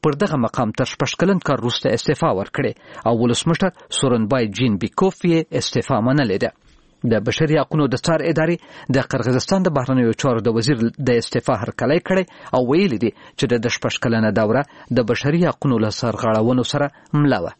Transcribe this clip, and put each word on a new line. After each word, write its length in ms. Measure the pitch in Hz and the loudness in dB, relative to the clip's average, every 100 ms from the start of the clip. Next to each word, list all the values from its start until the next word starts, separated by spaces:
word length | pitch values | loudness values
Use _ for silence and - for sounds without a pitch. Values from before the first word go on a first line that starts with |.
پر 140 | 151 143 | 0 0
دغه 160 | 202 151 113 | -2 0 -2
مقام 280 | - 113 - | -2 -4 -2
تر 100 | 131 | -4
شپږ 200 | - 135 - | -2 -4 0
کلن 180 | 175 190 - | 0 0 0
کار 120 | 127 | -2
وروسته 320 | 117 - - | -2 -2 -2
استعفا 380 | 113 - 135 160 98 | 0 0 0 0 0
ورکړې 320 | 101 - 127 - - - 113 | -4 -4 -4 -6 -16 -4 0
او 60 | 117 | 2
ولسمشر 500 | 120 117 - 165 190 - - - | 2 0 0 0 0 -2 -10 -2
سورنبای 500 | 135 120 107 131 113 101 | 0 2 2 0 -2 0
جین 180 | 127 98 | 0 0
بیکوف 400 | 110 - 190 - 175 | -2 0 0 0 0
یې 360 | 165 156 165 | 0 0 -4
استعفا 400 | - 127 - 127 113 | -2 -4 0 0 2
منلې 300 | 143 123 92 | 2 2 0
ده. 80 | 120 - _ _ _ _ | -2 -6 _ _ _ _
د 200 | 127 113 113 | 0 0 0
بشري 300 | - 156 151 | 0 2 2
حقونو 280 | 135 156 139 | 0 0 0
د 80 | 120 - | 0 0
څار 160 | 160 | 0
ادارې 340 | 151 156 160 170 - - - 131 | 0 0 0 -2 -6 -20 -2 -2
د 120 | 127 | 0
قرغیزستان 520 | 135 113 127 - 196 | -2 0 0 2 0
د 100 | 180 143 | 2 0
بهرنیو 400 | 127 131 117 110 | 0 2 2 2
چارو 220 | 143 117 107 | 0 0 0
د 40 | 113 | 0
وزیر 200 | 113 135 117 - 127 | 0 0 0 -2 0
د 0 | 120 | 0
استعفا 340 | 113 127 - 117 | 0 -4 0 -2
هرکلی 380 | 113 - 120 165 - | -4 -4 0 0 0
کړی 140 | 190 180 - - 123 | -2 -2 -10 -4 -2
او 60 | 123 | 2
ویلي 300 | 156 196 113 | 2 2 0
دي 80 | 110 - - - | -2 -4 -20 -4
چې 80 | 127 | -2
د 120 | 120 | 0
ده 60 | 117 | -2
شپږ 240 | - 120 - | -4 -4 -4
کلنه 260 | 123 113 110 104 | -2 0 2 2
دوره 240 | 107 117 139 - - 123 | 2 0 -2 -10 -4 -2
د 120 | 117 | 0
بشري 320 | 117 139 170 170 | 0 0 2 0
حقونو 340 | - 143 117 107 | 0 0 2 0
له 40 | |
سرغړونو 720 | - 120 101 117 110 113 127 117 | -2 -4 -2 0 2 2 0 0
سره 180 | 143 143 - _ | -2 -4 -6 _
مله 260 | 151 147 117 | 0 2 0
وه. 100 | 85 - | -2 -10